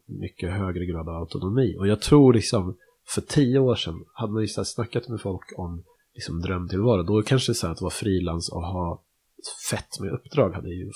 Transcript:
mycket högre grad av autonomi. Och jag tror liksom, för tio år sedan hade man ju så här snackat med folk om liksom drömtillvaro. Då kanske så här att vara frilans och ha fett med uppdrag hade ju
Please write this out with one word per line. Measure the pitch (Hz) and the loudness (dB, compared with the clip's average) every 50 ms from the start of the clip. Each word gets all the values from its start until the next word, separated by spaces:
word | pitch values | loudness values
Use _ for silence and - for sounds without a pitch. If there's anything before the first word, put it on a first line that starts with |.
| _ | _
mycket | - 101 98 - - _ - 92 90 | -14 -10 -8 -8 -8 _ -6 -6 -4
högre | 95 101 98 95 87 87 90 | -2 -2 -2 -2 -2 -4 -4
grad | 90 85 82 80 82 | -4 -4 -4 -4 -6
av | 82 | -6
autonomi. | 82 85 - - 95 90 95 107 131 131 101 - - | -6 -8 -6 -6 -4 -2 0 2 2 2 2 0 0
Och | 98 | 2
jag | 101 107 - | 2 2 2
tror | - - 147 147 139 127 | 4 6 8 10 10 10
liksom, | 120 110 - - - 107 87 90 90 - _ _ _ _ _ | 8 6 4 2 0 0 0 -2 -6 -10 _ _ _ _ _
för | - - - | -6 -6 -6
tio | - - - 151 143 120 127 135 | -4 0 2 2 4 4 4 4
år | 131 127 113 | 4 4 2
sedan | - - 85 82 80 80 _ | 0 -2 -6 -6 -10 -12 _
hade | - - 117 104 | -10 -8 -6 -4
man | 107 110 | -2 -2
ju | 107 101 | -2 -2
så | - - | -2 -4
här | 98 | -6
snackat | - - - 113 - - 120 - - | -4 -4 -4 -4 -2 -4 -4 -4 -4
med | 117 104 | -8 -6
folk | - 101 95 - - - - | -4 -6 -6 -6 -8 -12 -12
om | - 90 85 87 87 - _ _ _ _ _ - | -10 -8 -8 -8 -10 -12 _ _ _ _ _ -16
liksom | - - - 80 85 | -12 -8 -6 -4 -4
drömtillvaro. | 85 - 95 90 90 85 92 92 107 123 113 92 | -2 -2 -2 -2 -2 -2 0 2 4 4 4 4
Då | 85 90 104 107 | 4 4 2 2
kanske | 107 - 135 127 - - 117 | 4 4 2 2 2 2 -2
så | - - | -2 -2
här | 85 80 | -4 -4
att | - | -2
vara | 92 90 | -4 -4
frilans | - - 107 104 95 90 87 87 82 82 - - | -4 -2 0 0 2 2 0 0 -4 -4 -4 -6
och | - 87 | -6 -6
ha | 85 87 95 90 87 85 82 - _ _ _ _ _ _ _ - - - - - - - | -6 -4 -4 -4 -4 -4 -6 -8 _ _ _ _ _ _ _ -16 -14 -14 -14 -10 -6 -6
fett | - 98 - - - - | -6 -6 -6 -10 -10 -8
med | 107 92 | -6 -6
uppdrag | 117 - - - - 151 117 92 | -6 -6 -8 -2 2 2 2 2
hade | 82 87 80 87 | 0 -4 -8 -8
ju | 87 90 90 98 - | -8 -8 -10 -10 -10